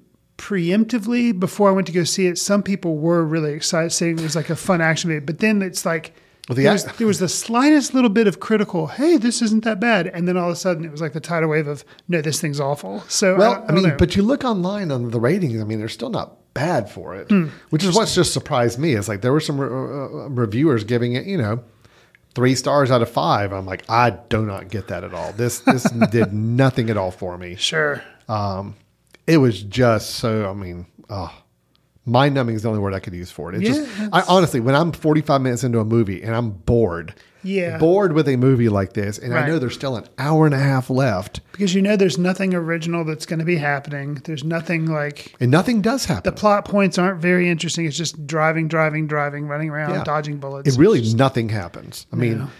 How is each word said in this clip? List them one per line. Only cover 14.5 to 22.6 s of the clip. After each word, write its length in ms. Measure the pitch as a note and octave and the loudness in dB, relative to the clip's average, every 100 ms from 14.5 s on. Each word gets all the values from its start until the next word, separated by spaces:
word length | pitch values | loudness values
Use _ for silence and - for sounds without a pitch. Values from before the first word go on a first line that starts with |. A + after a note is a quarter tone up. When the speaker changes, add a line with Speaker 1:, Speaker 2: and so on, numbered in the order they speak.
| G3+ F3+ G#3 F3 | -2 -2 -4 -4
Speaker 2:
on 180 | C3 A#2+ | -2 -2
the 80 | A#2 | 0
ratings, 420 | A#2 G3 D#3 A2+ | 2 2 0 -2
I 40 | |
mean, 140 | G#2+ A2 | -4 -4
they're 100 | A2 | -6
still 220 | - A#3+ | -8 -6
not 260 | F3 - - _ | -6 -8 -14 _
bad 340 | - D#3+ D3+ G2+ | -4 0 -2 -4
for 240 | - D#2+ F#2 | -12 -12 -12
it, 120 | - | 0
Speaker 1:
Hmm. 180 | G3+ D#3 - - | 0 0 -8 -4
Speaker 2:
which 120 | D3+ | 0
is 140 | F#3 F#3+ | 2 2
what's 180 | F#3+ | 2
just 180 | F3+ E3 | 0 0
surprised 460 | C3 - C3+ A#2+ B2 | -2 -2 0 0 0
me. 140 | D#3+ | -2
It's 160 | A2 G#2+ | -2 -2
like 140 | G2+ | -2
there 100 | B2 | 0
were 80 | D3+ | 0
some 200 | D#3 C#3 | 0 -4
re-, 80 | C3 | -4
uh, 600 | C3 B2+ C#3 C3 C#3+ A2+ | -6 -8 -8 -10 -10 -6
reviewers 560 | B2 A2+ A2 D#3+ A#2 | -2 -2 2 2 2
giving 300 | G2+ A#2+ A#2+ | 0 -2 0
it, 100 | B2 F#3+ | -2 -4
you 100 | F#3+ | -2
know, 260 | G#2 A#2+ - _ _ _ _ _ _ | -2 -4 -8 _ _ _ _ _ _
three 200 | - B2+ | 2 2
stars 360 | C3 | 2